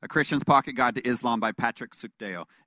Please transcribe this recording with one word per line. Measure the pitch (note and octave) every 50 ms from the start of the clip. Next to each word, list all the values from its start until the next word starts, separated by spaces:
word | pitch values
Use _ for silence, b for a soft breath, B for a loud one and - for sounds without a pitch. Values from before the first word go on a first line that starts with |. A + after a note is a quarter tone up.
A | -
Christian's | - - D#3+ C#3+ - D#3 C#3+ -
Pocket | - C#3+ C#3 - - C3
Guide | B2 C3 B2 A2+
to | B2+ A#2+
Islam | B2 B2 A2 - A#2+ A#2 A2
by | A2 A2
Patrick | G#2 - B2 A#2 - - B2 - -
Sugdeo. | - - G#2+ _ - A2 G2+ F#2 F2 E2 _ b b b